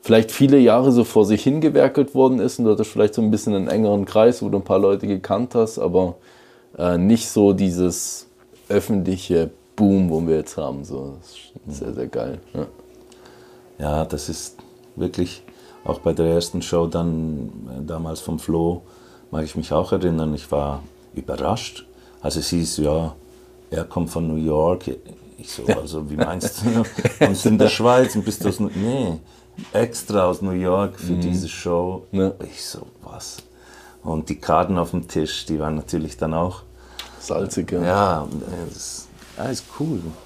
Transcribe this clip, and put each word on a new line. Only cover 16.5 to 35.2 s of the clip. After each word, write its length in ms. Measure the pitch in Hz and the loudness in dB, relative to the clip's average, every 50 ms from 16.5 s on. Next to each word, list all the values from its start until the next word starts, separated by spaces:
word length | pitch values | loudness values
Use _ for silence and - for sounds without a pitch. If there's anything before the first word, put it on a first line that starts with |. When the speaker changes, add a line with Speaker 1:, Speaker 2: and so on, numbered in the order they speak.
| - 92 | -6 -8
Speaker 2:
Show 260 | 82 - - 85 85 82 | -6 -2 0 0 0 0
dann, 600 | 80 85 85 85 82 80 80 80 78 71 60 53 - - 53 58 | -2 -2 -2 -2 -2 -2 -4 -4 -6 -6 -8 -10 -12 -14 -16 -14
äh, 180 | 64 65 73 | -12 -12 -10
damals 340 | 80 85 80 82 80 80 - | -10 -8 -8 -8 -8 -10 -10
vom 200 | - - 82 80 | -8 -8 -8 -8
Flo, 440 | - - 82 82 82 85 87 90 - - - - - - - - - _ | -4 -2 -2 0 0 0 -2 -4 -8 -16 -20 -20 -20 -20 -20 -20 -18 _
mag 120 | - 78 78 | -6 -6 -6
ich 120 | 78 - | -6 -6
mich 180 | 82 78 - 76 | -8 -6 0 0
auch 180 | 78 - - | 0 0 2
erinnern, 420 | 104 95 85 90 82 80 80 78 76 | 0 0 0 0 0 0 0 -2 -4
ich 180 | 71 - - | -6 -4 -4
war 320 | - 73 71 71 71 71 71 - - - - - - | -2 -2 -2 -2 -4 -8 -10 -14 -20 -20 -20 -16 -14
überrascht, 720 | - 65 - 71 - 65 76 104 120 - - - - - - - - - - - - | -14 -8 -8 -6 -4 -2 -2 -2 -2 -4 -12 -14 -16 -20 -20 -20 -20 -20 -20 -20 -8
als 140 | - 76 - | -6 -4 -4
es 140 | 82 76 - | -4 -4 -2
hieß, 280 | - 87 82 82 - - | -2 -2 -2 -2 -2 -2
ja, 380 | 76 73 73 80 82 80 76 - - - - - - - - - - - | 0 0 0 0 -2 -4 -8 -12 -20 -20 -20 -20 -20 -20 -20 -20 -14 -10
er 140 | - - 85 | -8 -8 -8
kommt 260 | - - 90 85 82 | -4 -4 -4 -4 -2
von 180 | - 82 82 80 | -4 -4 -4 -2
New 160 | 78 78 78 | -2 -2 0
York. 420 | 78 76 76 78 85 92 - - - 64 - - - - - - - - - | 0 2 2 2 2 2 0 -4 -8 -10 -10 -14 -20 -20 -20 -20 -20 -20 -20
Ich 160 | - - - | -18 -16 -14
so, 100 | - - - | -8 -2 -2
Speaker 1:
Ja. 100 | - - | -2 -2
Speaker 2:
„Also 300 | - 73 80 78 76 73 | -2 -8 -8 -8 -8 -6
wie 80 | 73 76 | -4 -4
meinst 460 | - 76 87 92 - - - - 104 | -2 -2 -4 -6 -6 -6 -6 -2 -2
du, 200 | 120 113 117 110 - - - - | 0 2 0 0 -2 -4 -2 -2
Speaker 1:
<laughs> 220 | - - - 151 | -2 2 2 2
Speaker 2:
kommst 200 | - 196 - - | 2 2 2 2
du 40 | 120 | 2
in 80 | 110 98 | 4 6
der 120 | 107 107 | 4 4
Schweiz 460 | - - 110 120 120 127 131 127 - | 4 4 4 6 6 6 4 4 2
und 100 | 110 95 | -4 -4
bist 200 | 110 101 - - | -4 -4 -2 -2
aus 140 | 104 92 - | -4 -2 -2
New-“, 120 | 104 98 - | -4 -4 -2
nee, 440 | 90 101 117 127 135 123 92 82 80 - - - - _ _ - - - - | -4 -2 -2 -2 -2 -2 -4 -4 -6 -10 -16 -20 -20 _ _ -18 -18 -18 -4
extra 540 | - 104 120 117 120 - - - 104 101 92 | 0 0 0 0 -2 -10 -8 -2 2 2 4
aus 160 | 90 90 87 | 4 2 0
New 100 | 95 98 | -2 -2
York 480 | 92 90 92 90 90 95 101 98 95 - | -2 0 2 2 2 2 2 0 -4 -8
für 140 | 82 87 87 | -4 -2 -2
Speaker 1:
Mhm. 80 | 87 | 0
Speaker 2:
diese 260 | 87 90 90 90 90 82 | 0 0 0 -2 -2 -4
Show. 560 | - - - 90 87 87 90 90 95 95 - - | -10 -8 -4 -2 0 0 0 -2 -4 -8 -10 -6
Speaker 1:
Ja. 220 | - 98 95 95 - - - | -2 0 0 0 -2 -6 -14
Speaker 2:
Ich 220 | - - - - | -16 -14 -14 -14
so, 140 | - - - - - - _ - | -12 -12 -14 -16 -18 -20 _ -20
„Was?“ 340 | - - - - - - - - _ - - - - - - - - - - - | -20 -18 -16 -16 -16 -18 -18 -20 _ -20 -20 -20 -20 -20 -20 -20 -20 -20 -14 -8
Und 240 | 85 82 78 76 - | -6 -4 -4 -4 -6
die 80 | 76 | -8
Karten 420 | - - - 82 80 90 87 98 87 | -8 0 2 4 4 4 2 0 -2
auf 140 | 85 82 | -2 -2
dem 160 | - 90 80 - | -2 -6 -6 -4
Tisch, 380 | - - | -4 -2